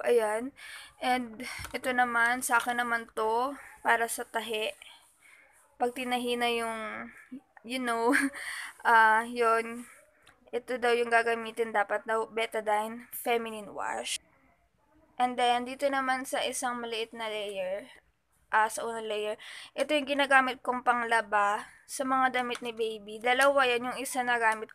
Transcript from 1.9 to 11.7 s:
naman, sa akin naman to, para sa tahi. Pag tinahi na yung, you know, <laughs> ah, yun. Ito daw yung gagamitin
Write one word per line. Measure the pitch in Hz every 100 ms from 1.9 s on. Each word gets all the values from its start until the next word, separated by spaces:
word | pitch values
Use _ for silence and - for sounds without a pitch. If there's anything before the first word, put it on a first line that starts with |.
naman, | 247 247 233 233 247 254
sa | 233
akin | 254 240
naman | 240 233 226 -
to, | 220 226 269 269 - -
para | - 233 233
sa | -
tahi. | - 226 220 214 220 - - - _ _ - - _ _ _
Pag | - 247 247
tinahi | 247 247 240 240
na | 240
yung, | 233 226 220 214 220 240 - - 262 - - 226
you | 262
know, | 247 233 233 285 277 - -
<laughs> | - - - -
ah, | 226 220 220 233
yun. | 240 226 226 226 240 240 - _ _ _ _ -
Ito | 240 240 247
daw | 240
yung | 240 233
gagamitin | 233 233 226 220 226 226